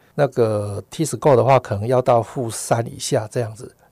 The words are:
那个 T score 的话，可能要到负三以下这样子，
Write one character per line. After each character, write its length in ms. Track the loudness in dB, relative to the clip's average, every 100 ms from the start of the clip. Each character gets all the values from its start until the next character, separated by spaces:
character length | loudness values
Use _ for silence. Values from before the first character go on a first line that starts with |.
| _ -2
那 100 | -2
个 540 | 2 0 0 -4 -8 -10
T 140 | -6
score 320 | -6 0 4 4
的 80 |
话， 160 | 6 4
可 160 | 2 -4
能 100 | 0
要 160 | 0
到 180 | 4 2
负 300 | 0 -6 -8
三 340 | -8 -2 -2 -2
以 100 | -10
下 300 | -4 -4 -2
这 100 | -6
样 140 | -8
子， 180 | -10 -20 _ _